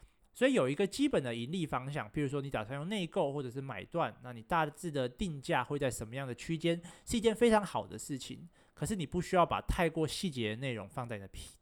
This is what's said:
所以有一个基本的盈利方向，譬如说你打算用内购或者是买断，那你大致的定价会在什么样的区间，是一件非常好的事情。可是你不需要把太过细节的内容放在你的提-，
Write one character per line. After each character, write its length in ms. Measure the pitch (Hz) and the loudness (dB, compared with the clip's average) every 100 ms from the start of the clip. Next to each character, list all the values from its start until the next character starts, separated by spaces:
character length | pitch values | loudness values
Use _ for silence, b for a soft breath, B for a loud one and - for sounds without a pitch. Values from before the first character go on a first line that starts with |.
| b b _ | b b _
所 160 | - 262 | 2 4
以 60 | |
有 160 | 247 127 | 6 4
一 60 | |
个 100 | 147 | 2
基 240 | 196 - 285 | 0 2 2
本 140 | 208 | 2
的 120 | 127 | 0
盈 160 | 117 120 | -2 -2
利 140 | 185 | -2
方 260 | 151 131 131 | -2 -2 -2
向， 160 | 147 107 | -4 -4
譬 100 | 156 | -2
如 60 | 139 | 0
说 120 | 143 | -2
你 120 | 139 | -2
打 120 | 123 | -4
算 140 | 107 139 | -4 -6
用 100 | 165 | -4
内 200 | 214 170 | -2 -2
购 260 | 202 143 | 0 0
或 80 | 147 | 0
者 80 | 127 | -6
是 100 | 131 | -6
买 240 | 135 101 | -8 -8
断， 320 | - 170 131 - | -4 0 0 -2
那 100 | 123 | -12
你 120 | 120 | -14
大 200 | 107 170 | 0 2
致 280 | 151 - 175 | 2 -2 -4
的 180 | 139 127 | -2 -2
定 320 | - 196 143 | -2 -4 -4
价 220 | 147 147 | 0 2
会 160 | 120 143 | 2 0
在 100 | 135 | 0
什 180 | 113 110 | -2 -6
么 80 | |
样 120 | 131 135 | -6 -6
的 80 | |
区 200 | 120 - | -6 -4
间， 240 | 165 170 170 B B | 0 2 0 B B
是 140 | - 240 | -4 0
一 20 | |
件 160 | 220 | 2
非 140 | 214 233 | 6 6
常 160 | 214 | 6
好 220 | 190 113 101 | 4 -4 -6
的 100 | 107 | -8
事 180 | - | -6
情。 320 | 135 - 131 170 b b | -6 -6 -12 -14 b b
可 100 | - | -6
是 100 | 151 | -2
你 80 | 208 | -2
不 160 | 139 180 | 0 -2
需 160 | - | 4
要 80 | 180 | 4
把 160 | 165 101 | 6 4
太 300 | - - 165 | 2 2 2
过 180 | 160 156 | 2 0
细 220 | - 190 | 0 -2
节 220 | 131 107 | 0 0
的 60 | 110 | 0
内 160 | 135 | -2
容 140 | 113 101 | -4 -6
放 220 | - 120 | -8 -6
在 80 | 104 | -6
你 40 | |
的 40 | 98 | -8
提-， 300 | - - - | -12 -14 -12